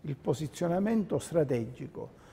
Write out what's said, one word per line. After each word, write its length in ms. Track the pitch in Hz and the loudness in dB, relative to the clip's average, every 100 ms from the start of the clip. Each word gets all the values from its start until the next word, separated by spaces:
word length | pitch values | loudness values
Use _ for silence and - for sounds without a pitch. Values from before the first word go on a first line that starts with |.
il 140 | - 135 | -8 -4
posizionamento 1040 | - 139 151 - 170 180 202 226 185 151 | 0 0 -2 -2 0 2 2 2 2 -2
strategico 1000 | - 165 139 123 113 131 147 - - - - | 2 2 2 2 -2 -8 -12 -10 -12 -16 -20